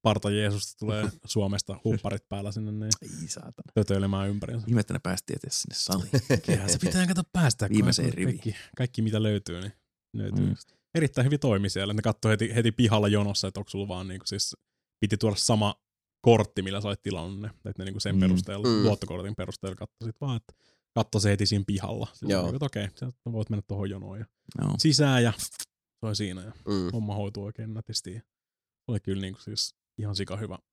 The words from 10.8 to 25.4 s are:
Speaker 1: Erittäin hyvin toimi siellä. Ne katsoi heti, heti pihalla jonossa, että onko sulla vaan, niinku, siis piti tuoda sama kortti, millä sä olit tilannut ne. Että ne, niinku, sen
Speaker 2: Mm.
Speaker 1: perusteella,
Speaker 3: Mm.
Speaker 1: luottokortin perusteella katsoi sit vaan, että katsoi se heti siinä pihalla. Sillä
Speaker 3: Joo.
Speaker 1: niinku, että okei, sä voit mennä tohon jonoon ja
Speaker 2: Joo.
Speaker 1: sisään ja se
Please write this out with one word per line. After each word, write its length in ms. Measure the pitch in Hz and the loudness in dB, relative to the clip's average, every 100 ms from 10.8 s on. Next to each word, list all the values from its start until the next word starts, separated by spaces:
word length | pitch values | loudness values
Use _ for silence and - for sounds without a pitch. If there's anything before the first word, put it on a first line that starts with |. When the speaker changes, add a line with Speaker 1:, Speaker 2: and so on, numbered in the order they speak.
| _ | _
Speaker 1:
Erittäin 300 | 165 151 - | 0 0 2
hyvin 160 | 131 147 | 2 2
toimi 300 | 139 98 98 | 2 2 2
siellä. 240 | 98 98 | 0 0
Ne 80 | 104 | 0
katsoi 280 | 110 104 110 | 0 2 2
heti, 220 | 107 110 | 2 2
heti 180 | 113 113 | 2 2
pihalla 360 | 110 117 107 104 | 4 4 6 4
jonossa, 400 | 104 101 98 95 | 4 2 -2 -4
että 120 | 98 | -6
onko 100 | 101 | -8
sulla 180 | 98 101 | -8 -6
vaan, 200 | 90 95 | -8 -8
niinku, 180 | 92 - | -10 -8
siis 300 | 98 - - _ _ _ _ | -4 -4 -6 _ _ _ _
piti 160 | 104 101 | 0 2
tuoda 200 | 110 101 | 2 2
sama 380 | - 110 104 - _ _ _ _ | 2 4 2 -2 _ _ _ _
kortti, 380 | 123 113 101 - | 6 8 6 -2
millä 180 | 95 98 | -4 -4
sä 80 | 101 | -4
olit 140 | 101 | -4
tilannut 380 | - 90 85 98 | -4 -6 -6 -8
ne. 60 | 104 | -12
Että 240 | - 107 - | -12 -12 -8
ne, 20 | |
niinku, 160 | 95 98 | -8 -4
sen 140 | 101 | 0
Speaker 2:
Mm. 60 | 98 | 4
Speaker 1:
perusteella, 480 | 92 92 95 101 120 | 6 4 0 0 2
Speaker 3:
Mm. 140 | 113 | 4
Speaker 1:
luottokortin 520 | 113 101 - 90 98 | 4 2 -2 -8 -8
perusteella 420 | 107 92 - 95 92 | -6 -8 -6 -10 -8
katsoi 300 | - _ 117 | -14 _ -12
sit 120 | - | -6
vaan, 160 | 143 120 | -4 -4
että 180 | - - _ _ _ | -8 -20 _ _ _
katsoi 260 | - 107 107 | -2 0 2
se 100 | 101 | 2
heti 160 | 101 98 | 4 2
siinä 180 | 101 98 | 2 0
pihalla. 400 | 101 98 110 110 | -2 -4 -6 -8
Sillä 200 | - 107 | -6 0
Speaker 3:
Joo. 100 | 98 | 0
Speaker 1:
niinku, 140 | - 127 | 0 -2
että 100 | 143 | -4
okei, 220 | 107 101 | -4 -6
sä 180 | - 127 - - | -8 -10 -10 -6
voit 180 | 113 104 | -4 -2
mennä 120 | 104 - | -4 -4
tohon 240 | 101 98 | -6 -4
jonoon 280 | 98 98 98 | -6 -10 -12
ja 80 | 107 _ - - | -14 _ -14 -4
Speaker 2:
Joo. 120 | 98 98 | -2 2
Speaker 1:
sisään 440 | 156 135 143 127 | 4 6 6 6
ja 100 | 117 | 4
se 680 | 101 | 2